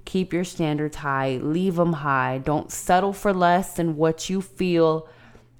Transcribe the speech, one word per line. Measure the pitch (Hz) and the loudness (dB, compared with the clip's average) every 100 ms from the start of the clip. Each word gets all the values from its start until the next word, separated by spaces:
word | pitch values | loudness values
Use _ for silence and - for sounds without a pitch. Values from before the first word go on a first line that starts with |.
Keep | - 190 185 | -6 -4 -2
your | 170 | -2
standards | 180 - 160 151 151 - | -4 -2 -2 0 -4 -6
high. | 147 135 135 127 | -4 -2 -2 -2
Leave | 143 165 190 170 | -2 0 0 2
'em | 175 | 2
high. | 160 147 135 127 131 | 0 0 0 0 -2
Don't | 135 147 - | -2 -2 -4
settle | - - 180 196 | -6 2 2 2
for | 196 208 | 0 -2
less | 185 175 175 185 | 2 4 4 0
than | - 170 151 | -2 -2 2
what | 160 160 - | 0 0 -4
you | 190 | -4
feel | 185 - 185 170 160 160 160 - - - _ - | -6 -4 0 4 4 2 -4 -18 -20 -20 _ -8